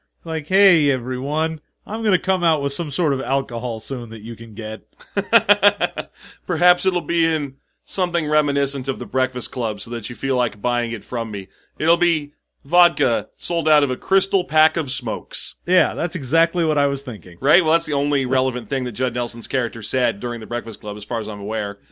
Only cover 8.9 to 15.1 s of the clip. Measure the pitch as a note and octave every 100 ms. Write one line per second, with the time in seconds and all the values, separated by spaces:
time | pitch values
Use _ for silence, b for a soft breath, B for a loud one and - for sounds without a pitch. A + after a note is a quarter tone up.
8.9 | A2 A2+ C3 B2+ B2 - B2+ A2+ G#2 A#2
9.9 | A#2 G#2 A#2 C3+ B2+ A#2+ G#2 A#2+ A#2+ A#2
10.9 | A2+ - A#2+ A2+ G#2 F#2 b b - D#3+
11.9 | E3+ F3 D#3+ C#3+ _ _ _ C#3 F3 F3
12.9 | C#3+ C3 A2+ G#2 - - E3+ D#3 D3+ C#3
13.9 | B2+ - F#3+ - G3 - D#3 D#3 E3+ C3+
14.9 | - A#2+